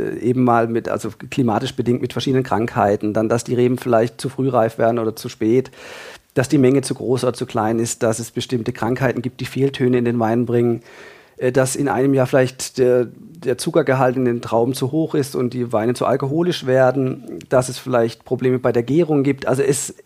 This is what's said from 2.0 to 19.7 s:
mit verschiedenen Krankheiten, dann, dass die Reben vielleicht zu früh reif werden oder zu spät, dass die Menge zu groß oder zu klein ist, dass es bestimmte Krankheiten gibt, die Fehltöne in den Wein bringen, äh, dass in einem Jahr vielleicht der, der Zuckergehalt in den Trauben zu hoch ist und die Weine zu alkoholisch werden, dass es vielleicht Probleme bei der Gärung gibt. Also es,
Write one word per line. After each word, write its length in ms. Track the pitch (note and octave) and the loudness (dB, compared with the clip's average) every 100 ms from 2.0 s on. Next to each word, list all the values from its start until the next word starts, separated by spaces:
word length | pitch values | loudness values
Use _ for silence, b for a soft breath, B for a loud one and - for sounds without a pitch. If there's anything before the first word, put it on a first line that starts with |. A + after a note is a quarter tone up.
mit 100 | B2 | -2
verschiedenen 320 | B2+ C#3 C3 | -4 -2 0
Krankheiten, 720 | B2+ G2 A2+ A#2+ G#2 G#2 G#2+ | 0 -2 -2 0 2 2 0
dann, 160 | G#2 A2 | 0 0
dass 160 | A#2 - | 0 0
die 100 | B2 | 2
Reben 220 | B2 B2+ | 2 2
vielleicht 420 | B2+ A2+ A#2+ - | 2 2 2 -2
zu 80 | C3+ | -8
früh 220 | - C3 | -2 0
reif 280 | B2 A2+ - | 2 0 2
werden 220 | A2+ A#2+ | 0 0
oder 160 | A2 G#2+ | -2 -6
zu 140 | B2 | -10
spät, 420 | - A2 B2+ C3 B B B B B _ | -4 2 2 0 B B B B B _
dass 160 | - B2+ | -2 2
die 80 | D3+ | 4
Menge 240 | B2+ C#3 | 4 4
zu 120 | C3 C3 | 0 -4
groß 280 | G#2 B2+ | -2 0
oder 100 | B2+ | 0
zu 120 | A#2+ B2 | -2 -4
klein 340 | A#2+ G#2+ A2+ | -2 0 0
ist, 240 | A2+ - | -2 -2
dass 160 | A2+ A2 | -2 -2
es 120 | A#2 | -6
bestimmte 420 | - - B2 A2 | -8 -4 -4 -4
Krankheiten 480 | - A2 B2+ C3 A#2 | -4 -2 0 0 -2
gibt, 180 | A#2+ - | -6 -8
die 60 | B2 | -8
Fehltöne 520 | B2+ C3+ C3+ B2+ B2 | -2 -2 0 0 2
in 80 | A#2+ | 0
den 140 | A#2+ | 0
Wein 260 | A2+ A#2 A#2+ | 0 0 0
bringen, 360 | A#2+ A#2+ A2+ B B B B B B | 2 2 0 B B B B B B
äh, 140 | B2+ | 0
dass 240 | C3 C3 - | 2 0 0
in 120 | C#3 | 0
einem 260 | B2+ C#3 | 2 2
Jahr 120 | C#3 B2 | 2 4
vielleicht 500 | C#3 B2+ - - - | 2 2 -2 -8 2
der, 300 | B2 B2 A2+ - - - | 4 4 0 -6 -20 -10
der 140 | C3 B2 | -4 -4
Zuckergehalt 580 | E3+ E3 C#3 C3 C3 B2+ | 0 0 2 2 2 2
in 80 | |
den 160 | B2 A#2+ | 0 -2
Trauben 320 | - A2+ A#2+ C3 | 0 0 2 0
zu 160 | B2+ | -2
hoch 200 | D#3 D#3 D#3 | -2 0 0
ist 200 | C3 D3 | -2 -2
und 180 | B2 | -4
die 200 | B2+ A#2+ | -2 -2
Weine 200 | A2+ A2 B2 | 0 0 0
zu 100 | - | 0
alkoholisch 640 | C#3+ C#3 D#3 F3 - C3 | 0 0 0 -2 -2 0
werden, 720 | C3 B2+ C3+ C3 - - - - | 4 4 2 -2 -4 -12 -12 0
dass 180 | C3 B2 | 0 0
es 100 | B2+ | -6
vielleicht 440 | C3 B2 A#2 - | -2 0 0 -4
Probleme 360 | - B2 B2+ B2+ | -6 -2 0 0
bei 120 | B2+ | 0
der 120 | A#2+ | 0
Gärung 400 | A#2+ D3+ D#3+ D3 | 0 0 2 2
gibt. 220 | C#3 C3+ - | 2 0 -2
Also 140 | B2+ | 0
es, 300 | C3+ | 0